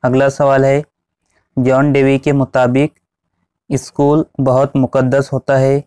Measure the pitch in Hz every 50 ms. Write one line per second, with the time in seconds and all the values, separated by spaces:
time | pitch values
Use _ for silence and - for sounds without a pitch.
0 | - 127 123 131 139 139 139 - 147 139 139 135 135 135 139 143 147 _ _ _
1 | _ _ _ _ _ _ _ _ _ _ _ - 127 127 131 131 139 147 139 139
2 | 135 135 135 139 135 151 147 143 135 127 _ 131 127 123 123 131 143 156 _ _
3 | _ _ _ _ _ _ _ _ _ _ _ _ _ _ 143 131 - - _ -
4 | 143 143 147 156 160 - _ - 135 131 127 131 139 139 - 139 131 123 - 139
5 | 127 127 123 139 139 - - 131 - - 139 135 131 135 139 143 143